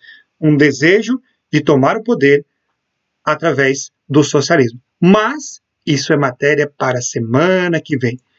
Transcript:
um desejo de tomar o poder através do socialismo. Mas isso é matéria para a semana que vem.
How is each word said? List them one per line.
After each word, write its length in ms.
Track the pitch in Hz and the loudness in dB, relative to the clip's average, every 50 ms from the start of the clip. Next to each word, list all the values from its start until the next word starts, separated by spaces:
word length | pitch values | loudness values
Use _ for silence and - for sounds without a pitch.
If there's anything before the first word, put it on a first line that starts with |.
| _ - - - _ _ _ - | _ -20 -20 -20 _ _ _ -2
um 160 | 165 151 151 | 0 2 4
desejo 640 | 139 151 147 139 127 139 165 190 220 220 226 262 247 _ _ _ _ _ - - | 4 4 2 2 2 0 2 2 2 0 -2 -6 -6 _ _ _ _ _ -4 -4
de 80 | 151 | -2
tomar 360 | 147 - 151 135 131 147 190 | 0 2 2 2 2 2 0
o 60 | 220 214 | -2 -2
poder 420 | - 240 - 139 139 143 147 147 _ _ _ _ _ _ _ _ _ _ _ _ _ _ _ - | -4 -2 0 2 2 2 2 0 _ _ _ _ _ _ _ _ _ _ _ _ _ _ _ -4
através 680 | 151 151 147 156 165 143 135 139 135 139 139 - - _ _ _ - | -4 -4 -2 -2 -4 0 0 0 0 0 -2 -6 -16 _ _ _ -2
do 160 | 131 147 143 | 0 0 0
socialismo. 560 | - - 147 131 - - 156 127 117 117 - _ _ _ - | 2 0 -2 0 2 2 2 2 0 -2 -10 _ _ _ 0
Mas 640 | 170 180 196 214 214 233 285 302 302 - - - _ _ _ _ - | 2 4 4 4 2 0 -4 -8 -12 -14 -20 -20 _ _ _ _ -4
isso 260 | 170 147 135 - - 156 | -4 -4 -2 0 -2 -2
é 40 | |
matéria 540 | 147 143 131 123 - 143 143 147 143 147 143 _ | 0 0 -2 -4 -2 -4 -4 -2 -2 -4 -6 _
para 220 | - 143 131 127 123 | -6 -4 -4 -4 -4
a 40 | 123 | -6
semana 800 | - - 127 117 113 117 135 165 185 185 185 180 175 165 156 | -6 -6 -6 -6 -2 0 0 2 2 0 0 0 -2 -2 -4
que 160 | - - 151 | -4 -4 -6
vem. 220 | 123 127 117 - - _ _ _ | -4 -4 -4 -6 -6 _ _ _